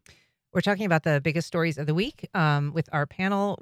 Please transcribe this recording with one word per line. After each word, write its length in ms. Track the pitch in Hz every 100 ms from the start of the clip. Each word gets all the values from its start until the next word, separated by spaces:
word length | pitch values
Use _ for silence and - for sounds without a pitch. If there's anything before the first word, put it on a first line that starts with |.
| _ - _ _ _
We're 100 | 180
talking 220 | 190 196
about 200 | 208 160
the 160 | 165 143
biggest 260 | 151 151 -
stories 320 | 175 165 151
of 80 | 151
the 80 |
week, 340 | 156 240 - -
um, 380 | 196 156 143 143
with 160 | 151 -
our 140 | 156 147
panel 500 | - 190 202 202 190